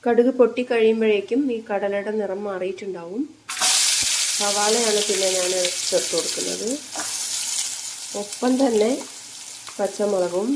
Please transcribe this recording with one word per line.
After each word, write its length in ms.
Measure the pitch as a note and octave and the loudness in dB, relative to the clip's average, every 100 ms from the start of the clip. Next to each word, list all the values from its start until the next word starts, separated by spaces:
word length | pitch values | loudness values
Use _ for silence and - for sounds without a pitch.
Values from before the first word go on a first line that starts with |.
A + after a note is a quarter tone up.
| A#3+ | 2
കടുക് 240 | A#3 A#3+ C4 | 4 4 6
പൊട്ടി 240 | A#3 A3+ B3 | 4 4 0
കഴിയുമ്പോഴേക്കും 720 | A#3 A3 A3 A3 G#3 G3+ A#3+ C#4+ A3+ | 4 4 4 4 2 2 0 2 -2
ഈ 0 | A3 | -2
കടലയുടെ 440 | G3+ G3+ G3+ G3+ G#3+ | -2 0 -2 -2 -2
നിറം 200 | G3 F#3+ G#3 | -2 -4 -4
മാറിയിട്ടുണ്ടാവും. 760 | F#3 F#3 F#3 G3+ F3+ E3+ G3+ D4 - - - - - - - - - - - | -4 -4 -6 -8 -10 -8 -6 -6 -6 -10 0 0 2 0 2 2 0 0 0
സവാളയാണ് 640 | G3+ G3+ G#3 A3+ A3+ G#3 G3+ | 0 2 2 4 4 2 0
പിന്നെ 200 | F#3+ F#3+ F#3 | 0 2 2
ഞാൻ 160 | F3+ F#3 F3+ - - | 0 0 0 -2 0
ചേർത്ത് 260 | F3+ - E3+ | 0 0 -2
കൊടുക്കുന്നത്. 540 | D3+ - F#3 F3+ G3+ C#4+ - - - - - - - - - - - - - G3+ | -2 -2 -4 -4 -4 -6 -8 -6 -4 -4 -4 -2 -2 -2 -2 -4 -8 -10 -8 -6
ഒപ്പം 300 | G3+ - B3 B3+ | -6 -2 0 2
തന്നെ 280 | C4 A3 G#3+ C#4 - - - - - - - - | 4 4 2 0 -6 -14 -14 -14 -12 -12 -14 -4
പച്ചമുളകും 720 | G3 - G#3 G3 F3+ F3 A3 | -4 0 0 0 0 0 0